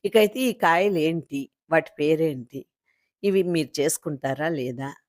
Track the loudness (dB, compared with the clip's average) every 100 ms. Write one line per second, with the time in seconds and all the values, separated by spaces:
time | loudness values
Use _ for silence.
0 | 2 4 2 2 -2 2 2 4 2 2
1 | 0 -2 -6 -10 -10 _ _ 0 0 -4
2 | 0 2 0 -2 -10 -16 -16 _ _ _
3 | _ _ 0 2 2 0 -2 -2 -2 -2
4 | -6 -6 -6 -4 -4 -4 -6 -6 -10 -12